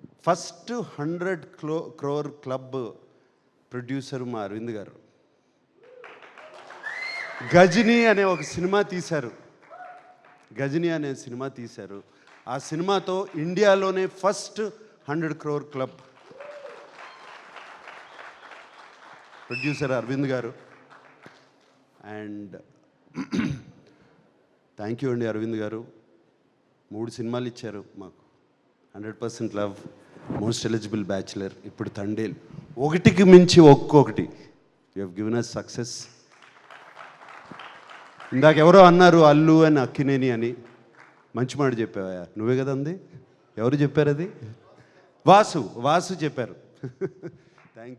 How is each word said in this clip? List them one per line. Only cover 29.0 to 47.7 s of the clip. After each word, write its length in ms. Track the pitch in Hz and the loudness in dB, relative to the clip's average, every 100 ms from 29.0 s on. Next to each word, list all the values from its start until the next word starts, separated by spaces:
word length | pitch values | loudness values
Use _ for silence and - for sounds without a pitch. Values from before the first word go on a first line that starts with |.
| 110 104 | -16 -10
పర్సెంట్ 320 | 117 - 110 | -10 -8 -8
లవ్, 220 | 101 104 95 - - - - - | -6 -6 -8 -18 -20 -20 -20 -12
మోస్ట్ 360 | 101 107 113 113 | -6 -4 -4 -4
ఎలిజిబుల్ 380 | 113 107 107 | -6 -6 -8
బ్యాచిలర్, 480 | 92 98 90 101 98 - | -6 -8 -8 -10 -12 -12
ఇప్పుడు 240 | 104 - 101 | -20 -12 -12
తండేల్, 460 | 101 101 107 110 - - - - - | -10 -8 -6 -8 -10 -18 -20 -18 -6
ఒకటికి 460 | 143 170 214 170 | -4 2 2 4
మించి 360 | 185 180 170 180 | 10 10 10 10
ఒక్కొక్కటి. 680 | 156 139 - 147 117 104 - - - _ _ _ _ 95 | 10 10 6 4 4 -2 -8 -10 -20 _ _ _ _ -12
You 100 | 95 | -12
have 140 | 90 | -8
given 200 | 107 117 | -6 -4
us 120 | 117 107 | -6 -12
success. 300 | 98 - 120 - - _ _ _ - - - - - - - - - - - - - - - - - - - | -12 -12 -12 -14 -18 _ _ _ -20 -20 -20 -20 -20 -20 -20 -20 -20 -20 -20 -20 -20 -20 -20 -20 -20 -20 -6
ఇందాక 240 | 127 151 156 | 4 6 8
ఎవరో 280 | 160 196 | 8 12
అన్నారు 340 | 180 175 180 170 | 10 10 8 8
"అల్లు 480 | 151 147 160 160 160 | 8 6 6 6 6
and 120 | 147 | 4
అక్కినేని" 520 | 123 - 139 135 131 | 0 -2 -2 0 0
అని, 260 | 113 117 123 - - _ - - _ _ 117 | -2 -4 -6 -16 -20 _ -20 -20 _ _ -6
మంచి 220 | 120 139 | -6 0
మాట 220 | 135 113 | 0 0
చెప్పావా? 460 | 110 104 95 90 87 104 | -4 -6 -8 -10 -12 -6
నువ్వే 180 | 113 127 | -2 -2
కదా 160 | 135 | -2
అంది? 280 | 135 143 185 - - - _ _ - | -6 -8 -12 -16 -20 -20 _ _ -4
ఎవరు 160 | 117 | -2
చెప్పారు 340 | 143 143 147 147 | 0 0 0 0
అది? 220 | 143 185 - 107 - _ - _ _ _ _ 151 | -2 -8 -12 -20 -20 _ -20 _ _ _ _ 6
వాసు, 440 | 196 208 156 101 | 6 4 -4 -8
వాసు 400 | 117 131 170 180 | -4 -2 -2 -2
చెప్పారు. 420 | 180 151 127 110 - _ _ | -6 -6 -6 -10 -12 _ _
<laughs> 20 | 131 - 185 - 156 - _ _ _ | -18 -10 -12 -12 -20 -20 _ _ _